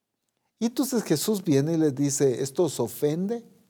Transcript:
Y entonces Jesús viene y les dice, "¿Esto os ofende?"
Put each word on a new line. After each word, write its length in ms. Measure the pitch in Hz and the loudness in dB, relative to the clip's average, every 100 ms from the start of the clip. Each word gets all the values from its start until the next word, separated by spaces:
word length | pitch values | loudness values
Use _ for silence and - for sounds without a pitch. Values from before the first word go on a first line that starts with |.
| _ _ _ _ _ _ | _ _ _ _ _ _
Y 60 | 226 | -4
entonces 380 | 233 277 240 | -2 -2 -2
Jesús 380 | - 151 - 214 | 0 0 0 -2
viene 340 | 180 139 147 165 | 2 2 2 2
y 20 | |
les 180 | 156 131 | 2 2
dice, 460 | 143 135 139 117 | -2 2 2 2
"¿Esto 220 | 135 - | -4 0
os 160 | 170 - | -2 0
ofende?" 640 | 117 - 147 160 190 233 226 _ _ | -4 0 -2 0 -4 -6 -10 _ _